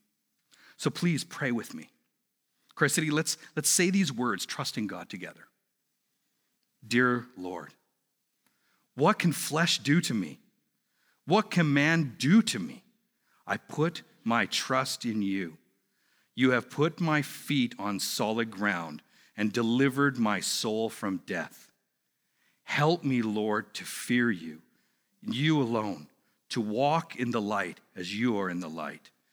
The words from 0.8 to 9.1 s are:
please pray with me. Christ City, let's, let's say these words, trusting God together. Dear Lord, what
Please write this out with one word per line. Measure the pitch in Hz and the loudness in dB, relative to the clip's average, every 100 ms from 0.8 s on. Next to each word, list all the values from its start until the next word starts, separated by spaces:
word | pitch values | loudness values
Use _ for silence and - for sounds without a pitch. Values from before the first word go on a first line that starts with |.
| 143 | -4
please | - 175 147 | 0 0 0
pray | - - 135 | -4 -6 -2
with | 117 - | -2 -6
me. | 80 76 _ _ _ _ _ _ _ _ - | -14 -16 _ _ _ _ _ _ _ _ 0
Christ | 143 | 2
City, | - 156 | 2 2
let's, | 147 160 - - 156 | 0 0 -4 -6 -4
let's | - | 0
say | - 180 | 4 4
these | 196 160 | 4 2
words, | 117 123 98 - | 0 0 -2 -4
trusting | - 131 120 104 | -6 -6 -4 -6
God | 87 87 | -6 -12
together. | 95 85 - - _ _ _ _ _ _ _ _ _ _ _ _ _ 110 | -12 -12 -16 -20 _ _ _ _ _ _ _ _ _ _ _ _ _ -2
Dear | 120 127 120 - 92 | 2 4 2 -4 -12
Lord, | 90 87 76 _ _ _ _ _ _ _ _ _ _ _ _ | -10 -10 -12 _ _ _ _ _ _ _ _ _ _ _ _
what | 127 165 | 2 2